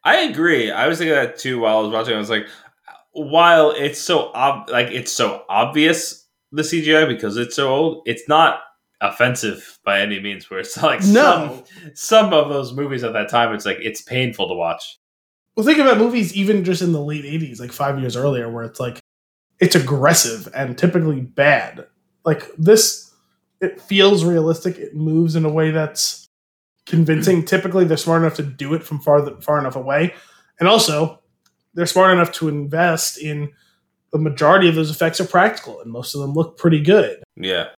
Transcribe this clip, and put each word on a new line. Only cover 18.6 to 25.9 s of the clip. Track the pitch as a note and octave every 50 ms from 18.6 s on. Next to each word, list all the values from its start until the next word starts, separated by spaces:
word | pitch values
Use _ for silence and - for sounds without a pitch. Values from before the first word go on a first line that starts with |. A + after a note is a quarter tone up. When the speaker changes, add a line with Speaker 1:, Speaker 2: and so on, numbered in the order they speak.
| A#2
Speaker 2:
it's | A2+ _ -
like, | B2+ B2 A#2 - _ _ _ _ _ _ _ _ _ _ _ _
it's | F#3 - -
aggressive | C#3 C3+ B2+ C#3+ C3+ C3 D#3 E3+ - - A3+ A3+ G#3+ F3 - -
and | C3+ C#3 B2 B2
typically | - - F3+ E3+ F3+ D#3+ D#3 D3 C3
bad. | B2 B2 _ - C#3 D3 C#3+ A#2 G2 - - - - _ _ _ _ _ _ _ _
Like, | E3 D3+ D#3 - - -
this, | D#3+ D#3+ F#3+ A3 A3 A3 - - - - _ _ _ _ _ _ _ _ _ _ _
it | F#3+ F#3 - -
feels | - - G3 G3 F#3+ G3 G3+ F3+ E3
realistic. | E3+ F3 E3 D#3 E3 D#3+ E3 - F#3 F3+
It | - - - -
moves | D3+ D#3 D#3 D#3 D#3+ E3+ E3 D#3
in | E3 D#3+
a | D3+
way | D3+ D#3+ D#3+ D#3
that's | D#3 D#3+ D#3 D3+